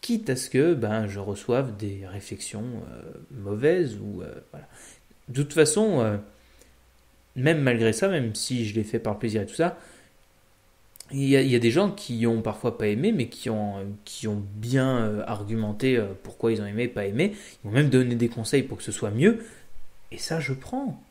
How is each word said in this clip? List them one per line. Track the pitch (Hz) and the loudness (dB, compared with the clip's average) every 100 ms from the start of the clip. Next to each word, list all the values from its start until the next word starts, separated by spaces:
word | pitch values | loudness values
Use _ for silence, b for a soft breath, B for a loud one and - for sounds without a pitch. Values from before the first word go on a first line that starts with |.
quitte | - 233 - | 0 -2 0
à | 127 | -4
ce | - | 0
que, | 127 160 | 4 4
ben, | 160 110 110 107 | 4 0 0 -2
je | 101 | -4
reçoive | 101 101 - 120 135 101 | -6 -6 0 0 0 -6
des | 104 98 95 | -8 -8 -10
réflexions, | 101 - - - 104 | -12 -12 -12 -10 -8
euh, | 120 117 - 58 - - - | -8 -8 -12 -16 -16 -16 -16
mauvaises | 131 101 104 139 185 151 104 | -12 -6 0 4 4 0 -4
ou, | 101 101 | -8 -8
euh, | 87 - - | -10 -14 -16
voilà. | - - B B B _ - - | -20 -20 B B B _ -20 -8
De | 127 | -4
toute | 143 | -2
façon, | 165 151 202 220 165 | 6 6 6 4 4
euh, | 110 104 - b b b b b _ _ _ _ _ | 2 0 -6 b b b b b _ _ _ _ _
même | - 131 160 | -2 2 4
malgré | 135 120 113 | 4 4 4
ça, | 107 196 | 4 2
même | 175 117 | 2 -2
si | 107 - 127 110 | -2 -4 -2 0
je | |
l'ai | 110 | -2
fait | 104 113 | -2 -2
par | 110 104 | -2 -2
plaisir | 117 107 | -2 -2
et | 101 | -4
tout | |
ça, | - 165 175 B B B B _ _ _ _ _ _ _ - - | 0 0 0 B B B B _ _ _ _ _ _ _ -20 -10
il | 139 | -2
y | 139 135 | 4 6
a, | |
il | 131 | 6
y | 123 | 6
a | |
des | 117 | 6
gens | 139 202 | 6 2
qui | 202 - 117 117 | 0 -6 0 2
ont | 113 | 2
parfois | 110 104 123 113 | 0 -2 -4 0
pas | 107 | 0
aimé, | 104 180 | 2 2
mais | 214 110 | 0 -2
qui | - - | -4 -4
ont, | 107 104 98 98 104 | -2 -2 -6 -8 -10
qui | - - 110 | -14 -8 -4
ont | 104 101 104 | -4 -6 -8
bien, | 117 135 131 127 | 0 2 2 2
euh, | 110 104 - | 0 -2 -4
argumenté, | 107 101 113 107 - 131 123 | -6 -4 -2 -2 0 2 2
euh, | 104 98 | 0 -6
pourquoi | - - 117 | -14 -2 0
ils | 113 | 0
ont | 104 | -2
aimé, | 104 120 | -2 -4
pas | - 98 | -2 -2
aimé. | 107 175 B B B | 0 0 B B B
Ils | 104 | -2
m'ont | |
même | 113 147 | 2 6
donné | 127 127 | 6 4
des | 120 117 | 2 0
conseils | 117 110 143 | 0 0 0
pour | 131 104 | 0 -6
que | |
ce | - | -8
soit | 104 110 | -6 -4
mieux. | 107 175 226 B B B - - - - | 4 4 4 B B B -8 -8 -10 -16
Et | - | -10
ça, | - 165 | -4 -4
je | 135 | -2
prends. | 131 - 254 277 139 - | -6 -4 -6 -4 -8 -14